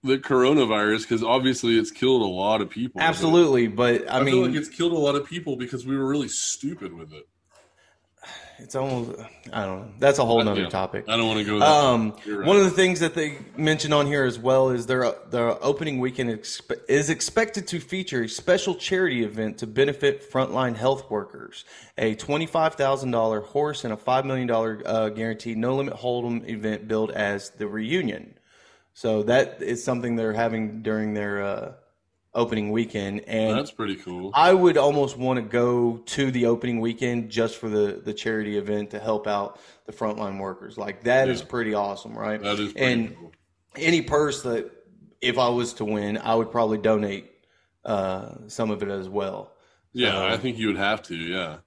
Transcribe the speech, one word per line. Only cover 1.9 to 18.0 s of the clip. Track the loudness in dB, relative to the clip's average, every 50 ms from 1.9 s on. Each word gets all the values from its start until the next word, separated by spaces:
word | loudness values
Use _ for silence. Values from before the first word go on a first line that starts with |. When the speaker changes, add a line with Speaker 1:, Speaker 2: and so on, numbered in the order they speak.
Speaker 1:
killed | -4 0 2 4 4 4 4
a |
lot | 0 0 0 0 2 2 2 0
of | -4
people, | -4 -6 -8 -6 -2 0
but | 2
Speaker 2:
Absolutely, | 2 2 2 2 4 6 6 6 6 6 4 4
but, | 2 2 2 4 4 4 2 0 0
I | 0 2
Speaker 1:
I | 2
feel | 4 4 4 4
Speaker 2:
mean | 4 0
Speaker 1:
like | -2
it's | -4 -6
killed | -6 -2 -2 0 2
a | 2
lot | 2 2 2
of | 0 -2
people | -4 -10 -8 -6 -6 -6
because | -6 -6 -8 -8 -10 -6
we | -4 -4
were | -2 0
really | 0 0 -2 -2 -4
stupid | -4 -6 -4 -6 -6 -6 -6 -8 -8 -6 -12 -12 -12
with | -14 -16 -16 -18
it. | -20 -20 _ _ _ _ _ _ -20 _ _ _ _ _ _ _ _ _ _ _ _ -20 -20 -18 -18 -20 -20 -20 -20
Speaker 2:
It's | -18 -8 -4
almost, | -4 -2 -2 -2 -4 -4 -6 -8 -12 -14 -18 -20 -20 -18 -10 -6
I | -6 -6
don't | -4 -6 -8
know. | -12 -14 -8 4
That's | 4 4 6 6
a | 4
whole | 6 6 6
Speaker 1:
Uh, | 6
Speaker 2:
nother | 4 2 0 -2
Speaker 1:
yeah. | -2
Speaker 2:
topic. | -2 -2 -2 -2 -4 -8 -4 -2
Speaker 1:
I | 0
don't | 0 0
wanna | 0 0 0 0
go | 0 2 4
there. | 6 6
Speaker 2:
Um, | 6 6 6 6 4 4 2 0 -4 -8 -10
Speaker 1:
You're | -8 -6 -2
right. | 2
Speaker 2:
one | 6 6
of | 8 6
the | 6
things | 4 4 4 4 4 2
that | 0 0 0
they | -2 -4 -4 -6 -10 -16 -16 -6
mentioned | -2 2 2 2 2 2 2 2
on | 2 2
here | 2 2 2 2
as | 0 0 -2
well | 0 2 4 4 4 4
is | 2 0 0
their, | 0 0 0 2 0 -2 -4 -10 -6
their | -2 0 0 0 0 0 0
opening | -2 0 0 -2 -4 -2 -2
weekend | -2 -2 -2 -2 -4 -4
expe-, | -4 -6 -8 -12 -12 -12 -8 _ -8 -8 0 2
is | 2 2 2 2
expected | -2 -2 -4 -2 0 0 0 0 -2 -8 -8 -6
to | -8 -8
feature | -8 -6 -6 -6